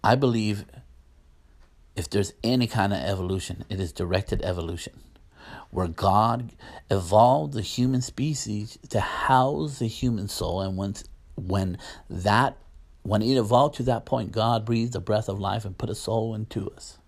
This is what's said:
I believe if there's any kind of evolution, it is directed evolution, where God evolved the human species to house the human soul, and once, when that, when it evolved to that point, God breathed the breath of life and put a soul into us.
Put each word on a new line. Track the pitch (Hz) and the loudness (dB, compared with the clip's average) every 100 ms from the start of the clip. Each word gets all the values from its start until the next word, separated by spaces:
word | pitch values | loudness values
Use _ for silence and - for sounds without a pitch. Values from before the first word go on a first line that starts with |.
I | 95 127 | 4 4
believe | 139 117 107 101 - - - - - - - - _ - - - - | 4 2 0 -2 -6 -18 -20 -20 -20 -20 -20 -20 _ -20 -20 -20 -14
if | - 92 | -8 -2
there's | 101 98 - | 0 0 -2
any | 113 127 117 | 2 2 2
kind | 117 101 | 2 2
of | 98 | 2
evolution, | 67 95 90 95 - 87 - | 0 -2 0 -2 -4 -10 -6
it | 95 | -4
is | 90 | -4
directed | - 92 92 - 95 | -4 -2 -2 0 -2
evolution, | 92 90 82 85 - - - - - - - - - | -2 -4 -4 -8 -10 -16 -20 -20 -20 -20 -20 -18 -8
where | - 90 | -2 -2
God | 80 98 98 110 120 117 - - - - | 2 4 4 4 2 -4 -12 -20 -20 -2
evolved | 98 82 104 120 139 151 | -2 4 8 8 6 0
the | 135 | -4
human | 92 - 123 131 | -4 0 2 2
species | 127 - 143 147 - 104 107 - - | -2 -4 -2 -2 -4 -6 -6 -12 -4
to | 113 | -2
house | 95 - - 131 131 147 151 135 | -2 -2 4 4 4 0 -4 -2
the | 113 | -4
human | - 127 113 101 | 0 -2 0 -4
soul, | - 85 87 | -4 -2 -2
and | 95 95 | -2 -2
once, | 101 101 - - - - | -4 -6 -12 -20 -16 -12
when | 90 98 95 90 - - - | -2 -2 0 -4 -10 -18 -12
that, | - 95 107 135 - - - - - | -2 2 4 2 -2 -20 -20 -20 -14
when | - 104 | -2 0
it | 110 131 | 2 2
evolved | 104 123 143 - | 4 4 4 0
to | |
that | 123 117 - | -2 -2 -2
point, | 123 104 | -4 -2
God | 107 110 117 | 0 0 0
breathed | 110 113 120 | 0 0 0
the | 107 | -4
breath | 87 107 113 | 0 0 0
of | 101 | -4
life | 98 98 | -2 -4
and | 104 92 | -6 -8
put | - | -6
a | |
soul | - - 113 113 | -6 -2 -2 -2
into | 110 110 113 98 | -4 -6 -6 -8
us. | - - - | -10 -20 -20